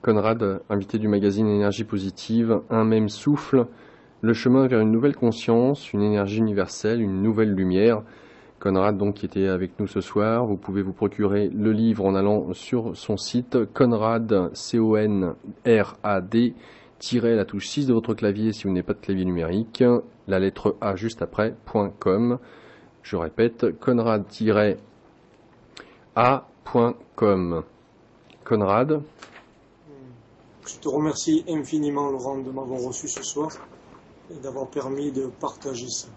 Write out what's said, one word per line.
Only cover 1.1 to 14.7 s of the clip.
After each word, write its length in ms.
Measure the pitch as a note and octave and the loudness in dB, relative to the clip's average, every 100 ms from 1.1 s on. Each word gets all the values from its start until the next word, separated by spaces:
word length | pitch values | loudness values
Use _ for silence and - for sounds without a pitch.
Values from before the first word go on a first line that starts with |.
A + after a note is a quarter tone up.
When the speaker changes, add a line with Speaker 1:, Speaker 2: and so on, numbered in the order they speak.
| G2+ G2+ G2+ G#2+ | 2 2 2 2
Speaker 1:
Énergie 380 | G#2 G2+ G2+ | 2 0 -2
Positive, 760 | G#2+ G#2 F#2+ - - A2+ A2+ G#2+ - | -4 -4 -6 -8 -2 0 2 0 0
Un 140 | A2+ | 0
même 240 | A2 A2 G#2+ | 2 2 0
souffle, 580 | - - G2 - C3+ A#2+ - - - - _ | -2 -2 -2 2 2 2 -6 -20 -20 -20 _
le 100 | A2 | 0
chemin 340 | A2+ B2+ C3 C3 | 2 4 4 4
vers 140 | A#2+ | 4
une 100 | A2 | 4
nouvelle 240 | A2+ C#3+ | 4 2
conscience, 800 | C3+ A#2 A2 - A#2 B2+ C#3+ - | 2 -2 0 2 4 4 0 -4
une 80 | G#2 | -2
énergie 380 | G#2 G#2 G2 G#2+ | 0 0 0 0
universelle, 640 | A2 G2+ F2+ - G#2+ A#2 | 0 0 -2 -2 -2 0
une 180 | G#2 F#2+ | 0 0
nouvelle 320 | G#2+ A2 A2 | 0 2 0
lumière. 500 | F#2+ F#2 F#2 A2 A2 A2 - - - - _ | 2 2 4 4 2 -4 -20 -20 -20 -20 _
Conrad, 360 | G2+ F#2+ G2+ G2+ | 0 2 2 2
donc, 200 | G#2 G2+ | -2 -2
qui 100 | F#2+ | -6
était 200 | G2 F#2+ | -2 0
avec 320 | F#2 F#2 - | 0 -4 -6
nous 80 | G2+ | -6
ce 140 | G2+ | -4
soir, 460 | F#2 G#2 G#2+ A2+ B2 | -2 0 2 2 0
vous 100 | G2 | -4
pouvez 240 | - G2 | -4 -4
vous 140 | F#2+ | -4
procurer 540 | F2+ G2+ - G2+ G2+ G#2 | -2 -2 0 0 2 0
le 240 | G#2+ G#2+ | 0 0
livre 340 | G#2+ A2+ G#2+ G2 | 2 2 2 2
en 80 | |
allant 380 | F#2+ G2 G#2+ - | 2 2 2 -2
sur 420 | F#2 - B2 A2+ - | -8 -4 -4 -4 -8
son 220 | - G#2 | -6 -6
site, 400 | - A#2+ A#2+ B2+ G#2+ | -2 -4 0 -2 -2
Conrad, 760 | - B2+ A2+ A2 A2+ A2 G2+ F2+ | 2 2 4 0 0 2 0 0
C 240 | - - | -6 -4